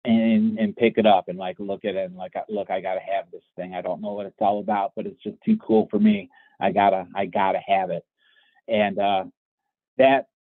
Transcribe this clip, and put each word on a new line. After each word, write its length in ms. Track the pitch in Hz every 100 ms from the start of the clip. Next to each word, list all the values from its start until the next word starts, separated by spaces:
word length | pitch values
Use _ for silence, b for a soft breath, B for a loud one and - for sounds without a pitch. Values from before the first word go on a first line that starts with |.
| -
and, 540 | 113 113 110 110 107
and 160 | 107 98
pick 220 | 117 -
it 80 | 107
up 240 | 95 90
and, 80 | 90
like, 200 | 92 92
look 260 | 101 98 107
at 100 | 95
it 100 | 95
and, 100 | 92
like, 180 | 90 92 -
"Look, 200 | 104 95
I 120 | 95
gotta 180 | 95 92
have 320 | 92 98 92
this 120 | 87 - -
thing. 180 | 90
I 80 | 92
don't 200 | 90 -
know 120 | 104
what 120 | 101 98
it's 100 | -
all 200 | 101 104
about, 320 | 101 104 98 -
but 100 | 101
it's 160 | -
just 140 | - -
too 140 | - 110
cool 300 | - 110 107
for 100 | 104
me. 300 | 107 104 90 b b b
I 120 | 98
gotta, 360 | 95 101 95 90 95
I 100 | 95
gotta 340 | 104 95 95 -
have 260 | 98 92
it." 140 | 82 - _ _ _ _ _ -
And, 320 | 110 104 98
uh, 260 | 101 98 90 - _ _ _ _ _ -
that 300 | 131 135 - _